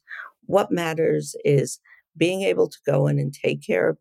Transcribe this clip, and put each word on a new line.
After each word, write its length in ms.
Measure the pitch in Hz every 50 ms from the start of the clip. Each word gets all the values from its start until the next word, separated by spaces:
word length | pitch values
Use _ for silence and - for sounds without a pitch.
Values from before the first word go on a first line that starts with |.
| _ _ - - - - _ _ _
what 260 | - 170 196 202 -
matters 640 | 190 175 170 160 160 160 160 160 151 151 147 143 - - -
is 360 | 147 143 143 - 156 - - _ _ - _ _ _ _
being 260 | 160 160 175 185 190 196
able 260 | 190 175 180 185 165
to 80 | - - _
go 220 | - 147 147 147
in 100 | 147 143
and 160 | 143 143 143 147
take 320 | - - 131 147 147 -
care 240 | - 175 180 - 170
of 80 | 156 -